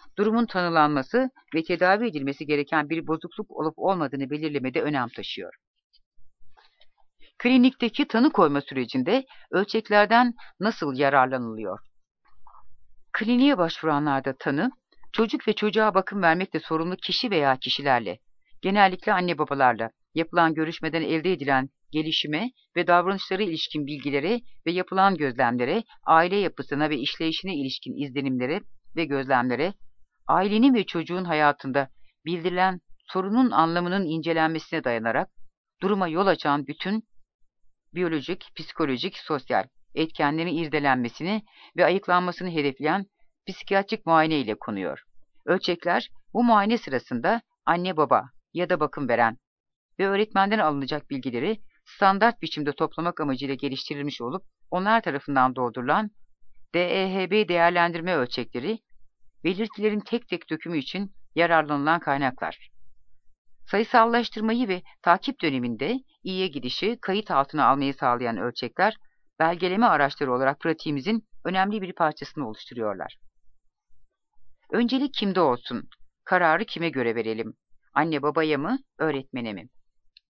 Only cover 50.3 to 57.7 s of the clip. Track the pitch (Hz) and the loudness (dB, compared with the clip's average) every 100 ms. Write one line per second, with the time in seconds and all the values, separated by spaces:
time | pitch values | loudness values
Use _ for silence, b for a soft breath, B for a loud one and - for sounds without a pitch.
50.3 | 196 196 220 156 143 135 151 - 139 131 | 2 2 2 0 0 -4 -6 -6 -8 -4
51.3 | 117 165 220 - _ _ - 196 196 226 | -4 -4 -6 -10 _ _ 2 2 4 2
52.3 | 233 156 - 147 139 160 - 170 170 147 | 0 -8 -6 -4 -2 -4 -2 -6 -4 -4
53.3 | 131 135 135 139 131 - 143 143 139 120 | -4 -4 -4 -6 -6 -8 -8 -8 -6 -8
54.3 | 185 - _ - 180 196 226 180 139 - | -8 -12 _ -8 -4 2 2 0 -6 0
55.3 | 139 131 127 120 127 127 170 214 - - | 2 2 2 -4 -4 0 0 0 -8 -20
56.3 | - - - - 165 175 190 190 190 185 | -20 -20 -18 -6 -2 0 0 0 -2 0
57.3 | 214 190 175 170 | 2 2 4 4